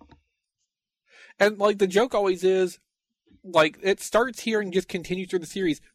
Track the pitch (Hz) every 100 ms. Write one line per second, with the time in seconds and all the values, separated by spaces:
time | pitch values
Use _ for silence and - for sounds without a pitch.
0 | _ _ _ _ _ _ _ _ _ _
1 | _ _ - - 202 202 208 202 190 190
2 | 254 214 196 180 185 190 185 - _ _
3 | _ _ _ _ 190 165 156 - 190 196
4 | - 214 254 - 233 214 196 180 - 185
5 | 156 185 180 185 156 196 180 143 _